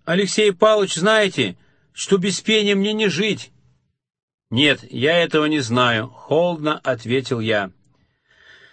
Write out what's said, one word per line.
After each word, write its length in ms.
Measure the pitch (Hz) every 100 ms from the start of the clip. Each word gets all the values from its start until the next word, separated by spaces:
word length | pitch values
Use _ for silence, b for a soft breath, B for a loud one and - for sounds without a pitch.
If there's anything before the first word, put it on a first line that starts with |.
Алексей 480 | - 175 196 - 208
Павлович, 440 | 190 214 214 190 -
знаете, 600 | 196 220 202 160 107 - _ _ _
что 260 | - - 196
без 220 | 196 185
пения 340 | - 220 202
мне 180 | 202 202
не 160 | 214 214
жить?» 420 | 147 214 143 - _ _ _ _ _ _ _ _ _ _
«Нет, 340 | 113 147 127 -
я 260 | 127 139 170
этого 300 | 165 156 151
не 140 | 151
знаю», 480 | 120 123 123 113 113
холодно 720 | - - 147 175 160 151 151
ответил 560 | - 123 110 127 127 120
я. 320 | 110 107 95 - _ _ _ b b b b b b